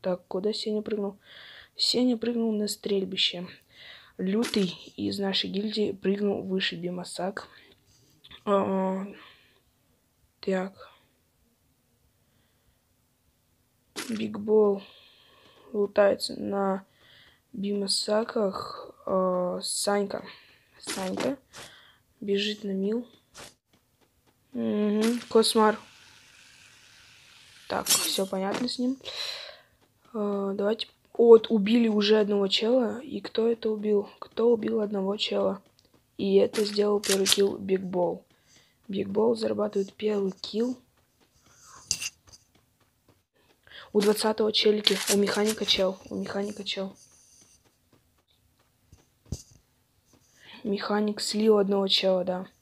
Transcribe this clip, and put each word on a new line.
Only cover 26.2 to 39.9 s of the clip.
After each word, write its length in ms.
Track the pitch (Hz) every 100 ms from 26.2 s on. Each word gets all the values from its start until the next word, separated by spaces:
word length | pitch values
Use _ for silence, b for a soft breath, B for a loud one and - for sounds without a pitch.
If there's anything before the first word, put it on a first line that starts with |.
| - - - - - - - - - - - - - - -
Так, 200 | 190 -
все 380 | - 320 - 196
понятно 440 | 190 190 208 247
с 100 | -
ним. 180 | 247 262 B B B B B B B B _ _ _
А, 400 | 226 208 202 196
давайте. 340 | 196 202 226 - _ _ -
Вот, 320 | 233 226 220
убили 380 | 226 196 240 226
уже 320 | 208 208 220
одного 280 | 208 202 196
чела. 520 | - 214 254 220 220
И 220 | 285 202
кто 260 | 196 - 226
это 220 | 233 220
убил? 400 | 214 208 208 202 -
Кто 320 | - - 233
убил 300 | 233 220 220
одного 340 | 208 208 190 208
чела? 460 | - 202 196 196 _ _ _ _ _ -
И 180 | 202 196
это 300 | 196 - 208
сделал 340 | 208 208 208
первый 260 | 208 196 196
килл 320 | - 202 -
Биг 240 | 196 190
Болл. 440 | 185 180 170 180 _ b b b b b -
Биг 180 | 202 196
Болл 280 | 202 226 226
зарабатывает 580 | 214 208 208 202 196